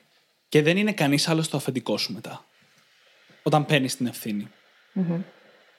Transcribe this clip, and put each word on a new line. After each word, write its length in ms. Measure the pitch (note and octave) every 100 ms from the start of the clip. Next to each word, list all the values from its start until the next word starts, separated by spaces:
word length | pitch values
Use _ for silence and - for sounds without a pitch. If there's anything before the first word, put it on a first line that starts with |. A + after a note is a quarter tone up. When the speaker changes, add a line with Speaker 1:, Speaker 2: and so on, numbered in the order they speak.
| _ _ _ _ -
Speaker 1:
Και 140 | D3+
δεν 140 | D3+ F#3
είναι 160 | G#3+
κανείς 360 | G#3 C#3+ C#3+ -
άλλος 200 | D#3+ D#3+
το 80 | C#3+
αφεντικό 420 | - C3 - A2+
σου 140 | -
μετά, 320 | G2 - - - _ _ _ _ _ _ _ _ -
όταν 240 | D#3 D3+ C#3
παίρνεις 300 | D3 B2+ -
την 100 | A#2+
ευθύνη. 420 | - A2+ G#2 A2+ _ _ _ _
Speaker 2:
Μμμ. 280 | G3 E3+ E3+ - - - - _